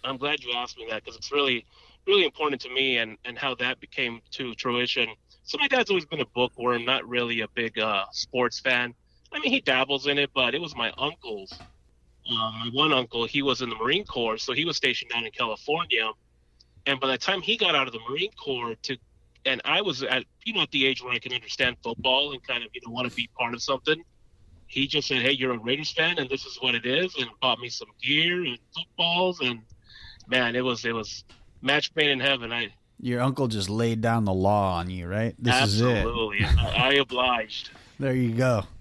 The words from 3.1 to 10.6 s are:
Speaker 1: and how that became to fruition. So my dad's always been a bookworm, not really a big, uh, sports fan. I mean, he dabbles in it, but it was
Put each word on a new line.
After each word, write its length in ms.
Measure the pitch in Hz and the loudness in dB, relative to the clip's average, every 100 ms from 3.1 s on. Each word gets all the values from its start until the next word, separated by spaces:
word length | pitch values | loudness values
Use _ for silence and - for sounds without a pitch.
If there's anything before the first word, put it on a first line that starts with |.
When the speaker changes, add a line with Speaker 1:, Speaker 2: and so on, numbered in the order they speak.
| 110 | -6
Speaker 1:
and 140 | 120 120 | -12 -6
how 180 | 139 123 | -6 -2
that 240 | 123 131 | -4 -4
became 400 | - - 127 117 _ | -8 -4 -4 -4 _
to 220 | - 127 113 | -8 -8 -6
fruition. 480 | 127 120 123 131 113 110 _ _ | -2 0 0 0 -2 -4 _ _
So 140 | - 294 | -10 -2
my 100 | 285 | 2
dad's 200 | 262 220 | 4 4
always 160 | 190 156 | 0 0
been 140 | - | -4
a 40 | 127 | -4
bookworm, 580 | - 123 - 120 120 | 0 0 2 0 2
not 240 | 117 131 110 | 0 -2 0
really 340 | 123 120 117 | -2 0 -2
a 60 | 107 | -4
big, 300 | - 113 110 | -2 -4 0
uh, 260 | 110 101 98 | 0 0 -2
sports 480 | - - 127 123 - | -6 -4 0 0 0
fan. 340 | 131 123 120 120 _ _ _ | 0 0 0 -6 _ _ _
I 80 | - | -4
mean, 120 | 302 | 0
he 100 | 262 | 0
dabbles 460 | - 127 135 139 139 | 2 2 2 0 0
in 100 | 143 | 0
it, 140 | 143 | 0
but 200 | 135 123 | 2 0
it 60 | |
was 160 | 135 | 0